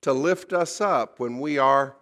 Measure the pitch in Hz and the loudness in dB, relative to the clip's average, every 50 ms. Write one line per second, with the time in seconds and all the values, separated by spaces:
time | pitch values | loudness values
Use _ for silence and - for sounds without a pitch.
0 | - - 135 131 143 165 185 180 - - 185 180 170 165 - - 214 202 180 135 | 0 0 -2 0 2 0 0 -2 -4 -4 -2 -2 -2 -2 -4 -4 -2 0 0 0
1 | 113 - _ _ 127 120 120 123 139 151 147 139 135 135 139 139 139 135 135 _ | 0 -2 _ _ -8 -6 -6 -6 -6 -4 0 2 4 4 4 4 2 0 -6 _